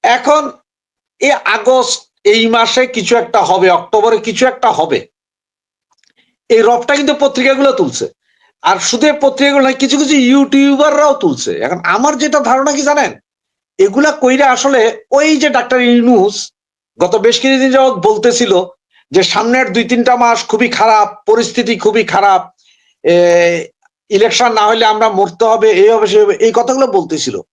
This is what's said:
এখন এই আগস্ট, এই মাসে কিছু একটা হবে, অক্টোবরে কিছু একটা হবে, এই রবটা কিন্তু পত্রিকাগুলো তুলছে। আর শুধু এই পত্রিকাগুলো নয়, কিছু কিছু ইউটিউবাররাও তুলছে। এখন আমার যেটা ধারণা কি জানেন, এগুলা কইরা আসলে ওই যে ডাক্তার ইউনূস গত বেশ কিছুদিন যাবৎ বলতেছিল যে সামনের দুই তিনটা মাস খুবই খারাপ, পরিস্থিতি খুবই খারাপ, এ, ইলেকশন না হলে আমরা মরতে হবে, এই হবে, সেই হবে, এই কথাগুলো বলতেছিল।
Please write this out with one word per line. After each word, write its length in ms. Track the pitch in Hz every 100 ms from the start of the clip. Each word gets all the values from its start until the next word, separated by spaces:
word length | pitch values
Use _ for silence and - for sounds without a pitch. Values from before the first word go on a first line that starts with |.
এখন 380 | - 240 254 302 285 - _ _ _ _ _ _
এই 140 | 269 277 - 214
আগস্ট, 420 | 214 262 247 - _ _ 202
এই 100 | 226 226
মাসে 280 | 226 233 - 254 233
কিছু 160 | 180 233
একটা 180 | 240 214 190
হবে, 180 | 185 185 175
অক্টোবরে 400 | 175 220 220 220 226
কিছু 160 | 190 254
একটা 160 | 254 233 175
হবে, 200 | 160 123 - _ _ _ _ _ _ _ _ _ _ _ _ _ _
এই 100 | 226 220
রবটা 240 | 240 240 285
কিন্তু 160 | 285 294
পত্রিকাগুলো 480 | 285 269 254 269 277 -
তুলছে। 260 | 151 - 110 _ _ _ _ _
আর 140 | 165 190 -
শুধু 160 | 240 302
এই 60 | 294
পত্রিকাগুলো 400 | 277 269 285 277 262
নয়, 120 | 262
কিছু 140 | 269 277
কিছু 120 | 285 294 247
ইউটিউবাররাও 840 | 277 277 277 277 269 302 294 302 277
তুলছে। 300 | 175 123 - 80
এখন 140 | 120 175 -
আমার 180 | 196 277 302
যেটা 160 | 294 294 226
ধারণা 240 | 262 277 277
কি 60 | 277
জানেন, 220 | 240 202 - _ _ _ _ _ -
এগুলা 320 | 196 208 302 294
কইরা 240 | 254 262 277 254
আসলে 240 | 277 262 226 220 _ 277
ওই 120 | 302 302
যে 60 | 294 247
ডাক্তার 220 | 240 254 247
ইউনূস 480 | 240 233 233 196 202 - _ _ _ _ _
গত 160 | 180 220
বেশ 120 | 214 240
কিছুদিন 280 | 262 269 262 262
যাবৎ 180 | 262 190 165
বলতেছিল 440 | 427 247 - 220 185 180 _ _ _ _
যে 100 | 370 370
সামনের 340 | 208 226 254 247
দুই 100 | 190 233
তিনটা 220 | 247 240 240
মাস 160 | 240 233 -
খুবই 180 | 220 240 -
খারাপ, 300 | 220 214 202 - -
পরিস্থিতি 460 | 220 233 - 220 220
খুবই 200 | 208 214 214
খারাপ, 280 | - 202 185 - _ _ _ _ _
এ, 100 | 160 175 175 170 175 170 160 _ _ _ _
ইলেকশন 400 | 196 226 - 247 220
না 60 | 208
হলে 140 | 226 226
আমরা 160 | 214 220 196
মরতে 260 | 196 - 226
হবে, 160 | 220 220 185
এই 80 | 208
হবে, 120 | 226 208
সেই 100 | 208
হবে, 120 | 202 208 226
এই 60 | 220
কথাগুলো 280 | 233 262 262 196
বলতেছিল। 400 | 156 156 - 101 -